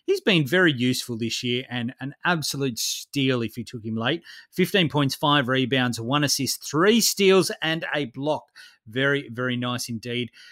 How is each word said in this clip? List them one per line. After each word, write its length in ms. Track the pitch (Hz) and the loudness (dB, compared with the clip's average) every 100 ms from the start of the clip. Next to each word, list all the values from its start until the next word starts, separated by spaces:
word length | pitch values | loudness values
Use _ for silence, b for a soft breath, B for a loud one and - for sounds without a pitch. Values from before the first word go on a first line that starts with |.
| - | -2
He's 160 | 392 | 0
been 260 | - 175 131 | 4 4 4
very 260 | 180 175 | 4 4
useful 440 | 131 123 127 - 113 | 4 0 0 -4 -4
this 260 | 117 - | -4 -4
year 220 | 123 120 131 | -4 -4 -4
and 240 | 123 120 - | -6 -6 -8
an 160 | 135 - 170 | -12 -6 -2
absolute 540 | 170 139 139 139 113 | -2 -2 -2 -4 -2
steal 640 | - - - 143 131 123 | -6 -6 -6 -2 0 0
if 160 | 113 - | -2 -6
you 80 | 107 | -12
took 200 | 120 110 | -10 -6
him 100 | 110 | -4
late. 280 | 117 165 B B B | -2 -4 B B B
Fifteen 400 | - 175 202 160 | -2 0 2 2
points, 240 | 151 139 | 2 0
five 280 | - 151 147 120 | 0 2 2 2
rebounds, 520 | 131 127 135 123 113 | 0 2 2 0 -2
one 240 | 113 143 | -2 0
assist, 400 | 143 - 127 - | 2 0 -2 -4
three 380 | - 143 196 233 | -2 2 4 4
steals 500 | - - 196 190 - - | 2 4 6 6 4 -2
and 240 | 156 160 170 147 | -4 -4 -4 -4
a 100 | 139 | -4
block. 380 | 135 143 139 - B B B - | -4 -4 -4 -6 B B B -8
Very, 420 | 113 139 143 120 | -2 0 0 -4
very 260 | 117 127 123 | -6 -4 -2
nice 320 | 123 120 - | -4 -6 -6
indeed. 420 | 113 120 120 120 B B | -10 -6 -6 -6 B B